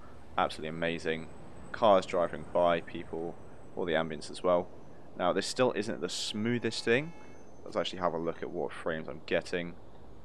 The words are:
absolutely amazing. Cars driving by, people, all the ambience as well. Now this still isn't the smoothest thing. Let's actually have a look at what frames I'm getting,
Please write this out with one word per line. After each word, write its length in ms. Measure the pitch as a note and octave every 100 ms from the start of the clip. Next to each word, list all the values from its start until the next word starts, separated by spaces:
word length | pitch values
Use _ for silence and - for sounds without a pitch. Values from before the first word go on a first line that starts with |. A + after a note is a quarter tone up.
| - - - -
absolutely 320 | F2 - D#2
amazing. 580 | D#2+ E2+ E2 E2+ D#2+ D#2+ - - - -
Cars 360 | - A2+ F#2+ F#2
driving 400 | F#2 E2+ D2+ D#2
by, 300 | F2 F2 E2+
people, 540 | - E2+ E2+ D#2+ E2+ - - - - -
all 80 |
the 80 | F2+
ambience 380 | D#2 E2 D2+ -
as 120 | -
well. 260 | F2+ F2+ F2+ - - - - -
Now 160 | F2+
this 120 | E2+ -
still 260 | - B2+
isn't 280 | - G#2+ C#2
the 80 | F2
smoothest 760 | - - G#2+ A2 A#2+ A2+ -
thing. 300 | - A#2+ D#3+ - - - - -
Let's 140 | - G2+
actually 220 | F2 F2+
have 160 | F2+
a 40 | E2
look 240 | E2 D#2+
at 60 | -
what 220 | E2+ C#2+
frames 340 | - - D#2+ D2+
I'm 140 | D2 -
getting, 480 | F2 - F2+ F2 - - - - -